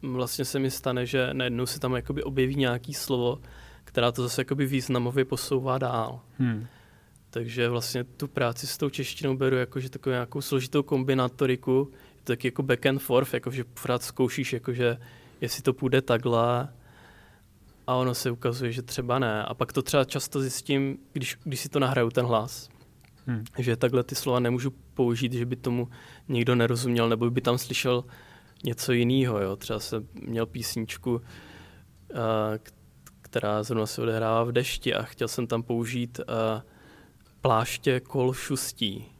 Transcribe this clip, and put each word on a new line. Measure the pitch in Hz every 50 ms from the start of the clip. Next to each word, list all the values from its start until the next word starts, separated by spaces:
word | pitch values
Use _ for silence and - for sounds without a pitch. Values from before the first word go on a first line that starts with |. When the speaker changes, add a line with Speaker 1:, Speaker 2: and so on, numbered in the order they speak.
| -
Speaker 1:
vlastně | 139 127 127 127 123 - - 135
se | - - 143
mi | 135 131
stane, | 131 - - 135 123 123 123
že | 120 123 135 127 127 139
najednou | 135 127 123 120 117 127
se | 123 - 151
tam | - 127 127
jakoby | 123 120 - 139 147 147
objeví | 143 135 135 131 127 135
nějaký | 143 135 127 120 120 120 - 147
slovo, | - - - 135 123 120 120 127 - - - - - - - - - -
která | - - - 120 123 120
to | - 123
zase | 120 - -
jakoby | 131 - 143 139 143
významově | 131 139 135 120 - 131 123 123 120 123 139 131
posouvá | 131 - 123 - - 143 131 127 131 127 131
dál. | 135 123 123 117 110 117 123 123 - - - -
Speaker 2:
Hmm. | 131 123 113 107 113 120 - - - - - - - _ _ - - -
Speaker 1:
Takže | - 120 117 117 113 123 120 117
vlastně | 120 120 117 - - 131 123
tu | - - - - 135
práci | - - 135 117 117 120 -
s | 135 - -
tou | - 143
češtinou | - - 139 - - - 151 139 131
beru | 131 139 131 131
jako, | 127 123 123 - 139
že | 127 131
takovou | - 127 - 135 127
nějakou | 123 120 117 - 147
složitou | 135 - - 135 127 127 - 180 180
kombinatoriku, | - 156 135 127 135 135 131 127 123 123 - 147 127 127 123 - - 131 131 139 139 -
je | - - - - - -
to | - 120
taky | 117 - 127
jako | 117 - 143
back | 131 131 120 -
and | 139 135 139
forth, | - - 123 123 123 - -
jako | 123 - 123
že | 127 135 120
pořád | - - - - - 127 120 -
zkoušíš, | - - - 131 127 - - 131 - -
jako | 117 117 - 123
že | 120 127 120 117 117 - - - - - - - -
jestli | - 117 - - -
to | - 127
půjde | - - 131 120 131 131
takhle, | - 123 113 120 127 117 117 117 120 120 123 131 143 - - - - - - - - - - - - - - _ _ - - - - - - -
a | - 127
ono | 127 127 127 123
se | - - 131
ukazuje, | 120 117 - 127 120 123 131 120 117
že | 127 123
třeba | 120 - - 123 120 123 131
ne. | 131 117 107 107 107
A | - -
pak | - 131 - -
to | 139 131
třeba | - - 147 131
často | 127 - 143 - - - 143
zjistím, | 135 131 127 - - - 143 139 139 135 135 - - - -
když, | 147 127 - - - -
když | - 139 127
si | - 143
to | - 143
nahraju, | 139 127 135 139 120 113
ten | 113 - 123
hlas, | 120 117 110 107 127 - - - - - - - - - - - - _ - -
Speaker 2:
Hmm. | - 123 113 110 113 - -
Speaker 1:
že | 123 123 117
takhle | 113 - 123 127 127 -
ty | - -
slova | - - 143 123 123
nemůžu | 123 120 123 123 123 139 127 - - - -
použít, | - 131 120 117 117 135 120 123
že | 120 120
by | 123 127
tomu | 120 - 131 120 123 120 117 - - - - - - - -
někdo | 143 117 120 120 123
nerozuměl, | 123 117 117 123 117 123 127 120 117 117 117
nebo | 117 110 120 120
by | 120 127
tam | 120 - 120 123
slyšel | - - 131 - - 131 123 120 123 - - - - - - - - - - - -
něco | - 117 - - - 127
jinýho, | 120 120 117 127 135 135 123 113 104
jo. | 101 95 98
Třeba | 101 - - 110 107
jsem | - - - 113 107 - -
měl | - - - 117 113 113
písničku, | 110 - 127 113 - - 117 113 107 - - - 127 120 117 117 - - - - - - - - - - - - - - - - -
eh, | - - 117 110 113 107 107 107 107 107
k-, | - - - - - - - - - - - - -
která | - - - 110 104 104 107 107
zrovna | 110 127 113 107
se | 110 - - 120
odehrává | 117 113 113 113 110 113 113 117
v | 120 120
dešti | 123 127 - - - - 131 -
a | 98 113
chtěl | - - - 120 113
jsem | - - 123
tam | 117 - 117 117
použít, | 120 120 117 117 113 120 123 120 117 120 -
eh, | - - 113 113 110 110 110 107 - - - - - - - - - - - - - _ _ -
pláště | - 135 120 110 113 - - - - 143 131 127
kol | 127 - - 139 123 127 127
šustí. | 127 - - 143 131 - - - - 120 104 98 110 110 - - -